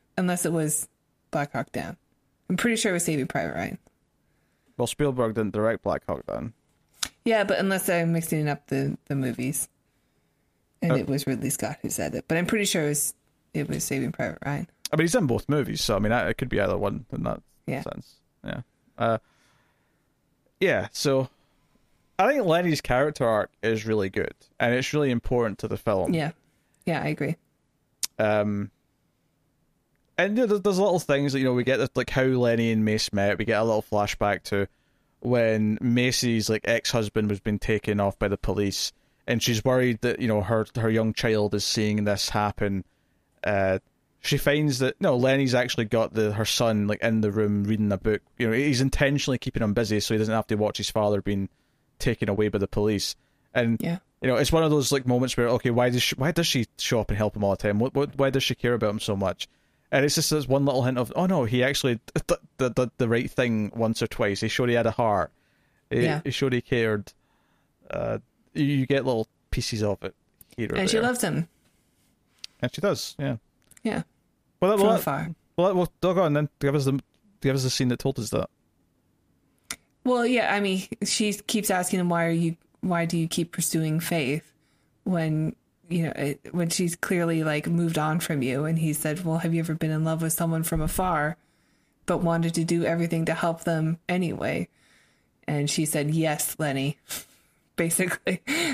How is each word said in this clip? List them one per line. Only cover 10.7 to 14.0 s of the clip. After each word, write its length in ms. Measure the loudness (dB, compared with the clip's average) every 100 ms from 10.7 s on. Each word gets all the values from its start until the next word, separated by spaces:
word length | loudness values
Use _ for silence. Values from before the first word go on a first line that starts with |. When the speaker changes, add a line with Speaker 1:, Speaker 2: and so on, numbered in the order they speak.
| -6
Speaker 1:
And 80 | 0
Speaker 2:
Oh. 40 | 0
Speaker 1:
it 120 | 0
was 180 | -2 -2
Ridley 240 | -4 -4
Scott 280 | -4 -4 -6
who 80 | -8
said 240 | -4 -4
it. 120 | -6 -2
But 100 | -2
I'm 80 | 0
pretty 200 | 0 0
sure 200 | 0 0
it 40 |
was, 240 | -2 -4 -6 _ _ _ -8
it 120 | -4
was 160 | -4
Saving 280 | -4 -4